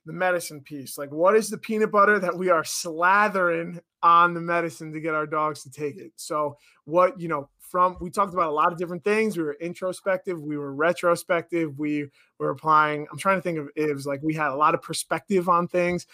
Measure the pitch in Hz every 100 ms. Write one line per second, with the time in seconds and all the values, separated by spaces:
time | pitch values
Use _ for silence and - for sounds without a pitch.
0 | 156 165 180 175 - 151 - 147 127 -
1 | 139 151 185 220 214 214 - 214 214 208
2 | 202 208 180 170 185 165 - - 175 160
3 | 175 202 208 190 175 165 170 170 _ -
4 | 170 170 175 170 170 170 170 - 160 156
5 | 160 156 151 156 151 143 143 - 147 98
6 | 110 - - 156 147 - _ _ 143 165
7 | 185 190 165 147 135 _ - 180 180 180
8 | 170 - 196 180 160 151 170 170 170 180
9 | 208 214 220 170 151 - 170 170 185 175
10 | 196 185 196 170 147 147 143 139 160 175
11 | 175 165 - 170 165 170 156 139 151 147
12 | 143 _ _ - 151 139 156 151 151 147
13 | 151 143 196 185 175 160 143 160 151 139
14 | 139 139 156 156 151 135 156 165 - 156
15 | - 165 - 190 180 175 175 180 175 175
16 | -